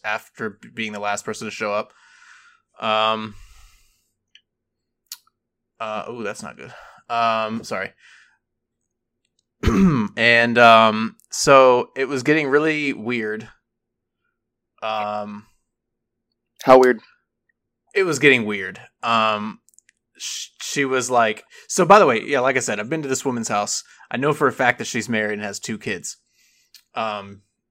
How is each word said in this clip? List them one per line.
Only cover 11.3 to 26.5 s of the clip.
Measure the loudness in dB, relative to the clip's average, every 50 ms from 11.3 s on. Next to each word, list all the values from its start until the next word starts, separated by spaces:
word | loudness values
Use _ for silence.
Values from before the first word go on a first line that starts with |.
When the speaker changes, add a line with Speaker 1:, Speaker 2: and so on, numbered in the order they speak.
Speaker 1:
so | -8 -2 4 6 8 8 8 8 6 4 0 -4 -6
it | -6 -6 -4
was | -4 -4 0
getting | 0 0 2 2 2
really | 0 2 2 0 -2 -2 -4 -6 -6
weird. | -6 -6 -6 -6 -6 -6 -6 -8 -10 -12 -16 _ _ _ _ _ _ _ _ _ _ _ _ _ _ _ _ _ _ _ _ _ _ _ _ _ -12 -8
Um, | -8 -6 -6 -6 -6 -6 -8 -8 -10 -14 -18 -18 _ _ _ _ _ _ _ _ _ _ _ _ _ _ _ _ _ _ _ _ _ _ -4 4
Speaker 2:
How | 6 8 8
weird? | 8 6 2 0 _ _ _ _ _ _ _ _ _ _ _ _ _ _ _ _ _ _ -4
Speaker 1:
It | -4 -2
was | -2 -2 2
getting | 4 4 4 4 0
weird. | -4 -6 -8 -10 -12 -14 -16 -20 -20 _ -10 -4
Um, | -2 0 0 0 0 -2 -4 -6 -10 -14 -16 _ _ _ _ _ _ _ _ _ _ _ -16
sh-, | -14 -12 -12 -12 -14 -16 _ -16
she | -12 -8 -4 -4 -2
was | -2 -2 -2 -2 0
like, | 2 2 2 2 -2 -6 -12 _ _ -20 -14 -6
so | 0 0 6
by | 6 8 8
the | 8
way, | 6 2 0 -2
yeah, | -2 -2 0
like | 0 0 0
I | -2
said, | -2 -4 -6 -6
I've | -6 -6
been | -6 -6 -4
to | -4
this | -6 -4 -4
woman's | -6 -6 -6 -6 -4
house. | -4 -4 -4 -4 -6 -10 -10 _ -20 -20 -18 -12
I | -8
know | -4 -2 -2 -2
for | 0 0
a | -2 0
fact | 0 0 0 0 -2
that | -4
she's | -8 -8 -8 -6 -4
married | -4 -4 -2 -4 -6
and | -6 -8
has | -10 -10 -10
two | -10 -10 -10 -10
kids. | -8 -8 -8 -8 -10 -14 -16 _ _ _ _ _ _ _